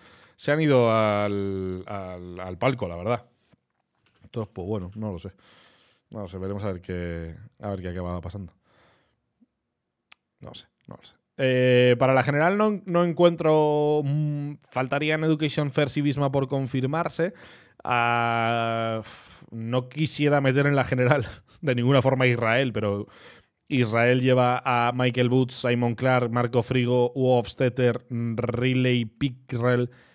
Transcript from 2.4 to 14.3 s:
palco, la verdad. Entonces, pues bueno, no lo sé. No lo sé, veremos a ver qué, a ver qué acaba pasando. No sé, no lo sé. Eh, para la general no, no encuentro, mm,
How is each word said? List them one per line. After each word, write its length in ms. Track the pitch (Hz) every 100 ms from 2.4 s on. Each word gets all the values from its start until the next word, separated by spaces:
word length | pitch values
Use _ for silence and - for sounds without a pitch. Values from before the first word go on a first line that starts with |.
| 92 87
palco, 280 | 131 123 90
la 80 | 85
verdad. 300 | 95 120 - _ _ _ _ _ _ _ _ _
Entonces, 280 | - 120 107
pues 140 | - 90
bueno, 240 | 107 90
no 180 | 107 107
lo 60 | 87
sé. 140 | 98 - _ - _ _ _ _ _
No 80 | -
lo 80 | 95
sé, 100 | 92
veremos 260 | 95 101
a 100 | 104
ver 80 | 90
qué, 540 | 90 90 87 85 82 82 - _
a 120 | 104
ver 100 | 95
qué 80 | 90
acaba 320 | 87 87 87
pasando. 320 | - 104 90 - _ _ _ _ _ _ _ _ _ _ _ _ _ _ _ - _ _
No 120 | -
sé, 140 | - - _ -
no 80 | -
lo 80 |
sé. 120 | - _ _ -
Eh, 580 | 131 127 127 123 123 120
para 160 | 131
la 80 | 131
general 340 | 123 143 165 202
no, 240 | 214 202 -
no 180 | 170
encuentro, 960 | 175 160 175 170 160 156 151 147 147 151
mm, 500 | 139 147 151